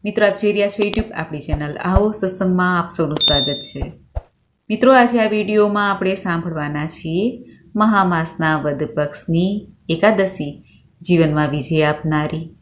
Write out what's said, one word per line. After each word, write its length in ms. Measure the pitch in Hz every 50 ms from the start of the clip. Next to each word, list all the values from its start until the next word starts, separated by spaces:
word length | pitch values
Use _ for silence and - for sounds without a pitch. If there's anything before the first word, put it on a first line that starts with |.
| -
મિત્રો, 220 | 208 196 233 208
આપ 120 | 202 196 -
જોઈ 100 | 214 208
રહ્યા 160 | 202 208 202
છો 160 | 202 - - 202
YouTube 280 | 208 - 220 220 - -
આપણી 260 | - 160 - 156 147
ચેનલ. 380 | - - 156 151 151 147 147
આવો 340 | - - 180 190 190 208 220
સત્સંગમાં 680 | 214 - 190 185 185 - 190 185 185 185 180 180 180 175
આપ 100 | 170 175
સૌનું 280 | - - 160 143 151
સ્વાગત 420 | 151 - - 147 143 143 143 143 143
છે. 220 | - - - 143 135 151 - - _ _ _ - - _ _ _ _ _ _ _ _ -
મિત્રો, 240 | 214 214 269 254 269
આજે 260 | 254 240 240 240 233
આ 80 | 220
વીડિયોમાં 640 | 208 214 214 202 196 214 214 208 208 202 208 202 202
આપણે 240 | 196 190 190 190 196
સાંભળવાના 720 | 190 - 185 170 165 165 175 160 156 147 147 147 147 151
છીએ 580 | 160 - - - 160 165 185 208 247 240 - - - - _ - - -
મહામાસના 800 | 208 214 220 214 196 190 185 175 165 165 165 - - 160 160 156
વદ 260 | 151 139 147 147 160 156
પક્ષની 680 | 151 - 156 147 143 - - - - 165 170 180 190 202 202 - - - _ _ -
એકાદશી, 760 | 165 165 - 214 220 196 190 190 190 - 156 143 139 - - _ _ _ _ _ _ _
જીવનમાં 500 | - - 175 165 165 156 151 151 151 143
વિજય 320 | 143 151 131 - 165 156 151
આપનારી 680 | 151 151 151 - 156 156 151 151 156 - 160 165 160 - _